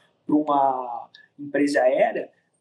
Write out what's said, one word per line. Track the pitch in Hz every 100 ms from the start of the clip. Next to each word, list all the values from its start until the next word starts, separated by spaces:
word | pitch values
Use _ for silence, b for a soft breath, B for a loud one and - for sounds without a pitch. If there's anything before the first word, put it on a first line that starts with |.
| B _ -
pra | 147
uma | 151 143 135 127 123 117 - b b -
empresa | 143 143 143 147
aérea, | 127 147 214 - - _ _ _